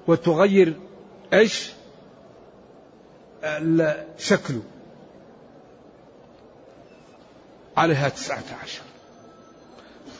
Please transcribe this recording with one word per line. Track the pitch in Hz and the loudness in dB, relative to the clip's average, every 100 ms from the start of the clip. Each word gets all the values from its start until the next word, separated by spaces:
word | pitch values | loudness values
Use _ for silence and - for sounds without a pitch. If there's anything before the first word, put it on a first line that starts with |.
| - | 0
وتغير، | 165 175 160 202 196 170 151 - - - - - | 2 2 2 4 6 4 2 -14 -20 -20 -20 0
إيش؟ | 190 220 - - - - - - - - - - - - - - - - - - - | 4 4 2 -10 -16 -20 -20 -20 -20 -20 -20 -20 -20 -20 -20 -20 -20 -20 -20 -20 -12
ال-، | 156 151 160 165 156 147 - - | -8 -4 0 2 2 -2 -10 -12
شكله. | - 196 - 120 - - - - - - - - - - - - - - - - - - - - - - - - - - - - - - - - | 0 0 0 -10 -12 -20 -20 -20 -20 -20 -20 -20 -20 -20 -20 -20 -20 -20 -20 -20 -20 -20 -20 -20 -20 -20 -20 -20 -20 -20 -20 -20 -20 -20 -6 0
عليها | 165 139 143 | 2 2 -2
تسعة | - - 131 - - | -4 -8 -10 -10 -16
عشر، | - - - - - - - - - - - - - - - - | -16 -16 -18 -20 -20 -20 -20 -20 -20 -20 -20 -20 -20 -20 -20 -20